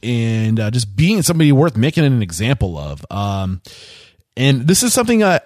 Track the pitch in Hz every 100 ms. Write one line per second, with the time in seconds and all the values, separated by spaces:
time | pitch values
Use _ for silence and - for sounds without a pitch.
0 | 117 120 113 110 110 110 107 123 107 98
1 | 165 214 160 165 151 135 165 107 135 165
2 | 143 123 95 85 113 139 95 78 73 71
3 | - 98 101 98 95 92 - - - -
4 | - _ _ 117 135 135 143 190 240 240
5 | 233 226 202 165